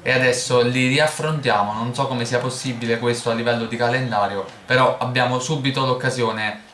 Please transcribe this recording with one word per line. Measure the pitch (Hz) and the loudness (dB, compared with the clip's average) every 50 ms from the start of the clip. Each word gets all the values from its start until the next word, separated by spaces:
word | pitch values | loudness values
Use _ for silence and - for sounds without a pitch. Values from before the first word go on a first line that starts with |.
| - | 0
e | 123 127 | 0 0
adesso | 127 127 127 123 - - - 127 123 | 2 4 2 2 0 0 2 2 4
li | 120 120 123 127 127 127 | 4 4 2 2 2 2
riaffrontiamo. | 131 143 151 156 151 - - 156 156 151 131 131 110 104 101 104 104 | 4 4 2 2 0 -2 -2 -2 -2 0 0 2 2 2 2 0 -2
Non | 107 113 123 123 | -4 -4 -4 -2
so | - 139 123 | -2 -2 -2
come | 127 120 117 | 0 -2 -2
sia | 113 123 120 | 0 0 0
possibile | 123 123 123 - - 131 123 113 120 117 117 113 | 0 -2 -4 -4 -6 -6 -6 -4 -2 -2 -2 0
questo | 120 120 117 117 - 120 | 2 0 0 0 0 -2
a | 113 | -2
livello | 113 117 120 120 117 117 | 0 0 0 0 0 -2
di | 110 117 | -4 -2
calendario, | 113 120 117 120 127 131 123 110 107 101 98 101 98 95 - - - - | 0 0 2 2 0 -2 0 0 0 0 0 -2 -4 -6 -8 -10 -18 -4
però | - 127 127 131 120 - - | 0 2 4 4 4 2 0
abbiamo | 107 120 123 127 127 120 123 127 | -4 -2 0 0 2 2 0 -2
subito | 123 - 160 143 131 135 131 139 135 | -2 -2 -4 -2 -2 -2 -2 0 0
l'occasione | 131 123 120 - 131 117 123 120 113 110 107 107 107 104 - - - | 0 0 0 0 -2 0 0 0 -2 0 -2 -4 -4 -6 -8 -14 -20